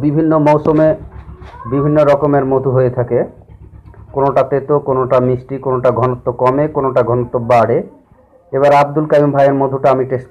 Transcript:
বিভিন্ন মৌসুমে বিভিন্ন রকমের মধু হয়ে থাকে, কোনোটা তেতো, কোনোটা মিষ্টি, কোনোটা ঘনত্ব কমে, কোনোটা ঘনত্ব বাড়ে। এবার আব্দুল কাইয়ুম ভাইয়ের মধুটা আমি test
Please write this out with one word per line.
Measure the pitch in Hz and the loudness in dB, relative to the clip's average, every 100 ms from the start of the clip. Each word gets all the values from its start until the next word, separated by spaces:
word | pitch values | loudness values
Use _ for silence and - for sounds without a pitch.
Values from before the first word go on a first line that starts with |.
বিভিন্ন | 147 151 160 156 147 | 0 0 2 2 2
মৌসুমে | 151 156 156 156 156 - - - - - - 113 | 2 2 2 2 0 -8 -20 -20 -20 -20 -16 -6
বিভিন্ন | 139 147 151 143 | -2 0 2 2
রকমের | 143 147 143 135 | 2 2 0 0
মধু | 135 131 127 | -2 0 0
হয়ে | 127 127 | 0 -2
থাকে, | 120 120 180 - - - - - - - - 139 | -2 -2 -4 -10 -20 -20 -20 -20 -20 -20 -10 -2
কোনোটা | 139 131 135 | 0 0 0
তেতো, | 139 135 147 143 | -2 0 -2 0
কোনোটা | 131 127 131 127 | -2 0 0 0
মিষ্টি, | 127 - 135 135 | -2 -6 -8 -4
কোনোটা | 127 127 113 | -2 0 0
ঘনত্ব | 127 127 131 123 | -2 -2 -6 -2
কমে, | 127 135 147 147 | 0 0 -2 -2
কোনোটা | 135 123 113 | -2 0 0
ঘনত্ব | 123 120 123 117 | -2 -2 -4 2
বাড়ে। | 120 113 143 - - _ _ _ _ - 135 | 2 2 0 -4 -16 _ _ _ _ -6 0
এবার | 143 143 | 4 4
আব্দুল | 143 147 151 | 2 -2 0
কাইয়ুম | 147 147 139 | 2 2 2
ভাইয়ের | 139 139 | 2 2
মধুটা | 139 135 139 | -2 0 0
আমি | 131 127 | 0 -2
test | 123 - | -6 -6